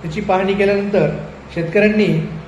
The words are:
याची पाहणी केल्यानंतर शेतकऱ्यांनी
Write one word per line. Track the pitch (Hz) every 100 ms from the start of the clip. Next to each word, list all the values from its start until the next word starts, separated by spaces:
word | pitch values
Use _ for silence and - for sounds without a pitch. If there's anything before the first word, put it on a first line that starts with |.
| 170
याची | 180
पाहणी | 202 185 196
केल्यानंतर | 202 202 202 202 190 151 156 - - - 170
शेतकऱ्यांनी | 160 202 208 214 185 160 156 -